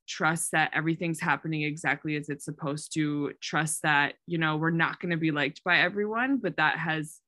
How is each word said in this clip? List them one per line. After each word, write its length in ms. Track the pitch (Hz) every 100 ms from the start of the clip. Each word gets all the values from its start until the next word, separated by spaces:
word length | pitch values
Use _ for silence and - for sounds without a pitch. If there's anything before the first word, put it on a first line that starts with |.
| -
trust 460 | - 160 165 -
that 180 | 160 156
everything's 460 | 151 156 165 170 160
happening 420 | 170 139 160 156
exactly 540 | 151 151 143 147 156 151
as 120 | 151
it's 160 | 143
supposed 480 | - 151 151 151 -
to, 400 | 160 151 147 143 -
trust 420 | - 156 156 -
that, 320 | 160 147 143 - -
you 120 | 170
know, 180 | 160 151
we're 140 | 165
not 300 | 165 156 -
gonna 160 | 180 165
be 140 | 160
liked 320 | 147 139 -
by 140 | 185 170
everyone, 580 | 175 202 208 226 262 269
but 200 | 185 160
that 220 | 156 -
has 420 | 165 156 156 -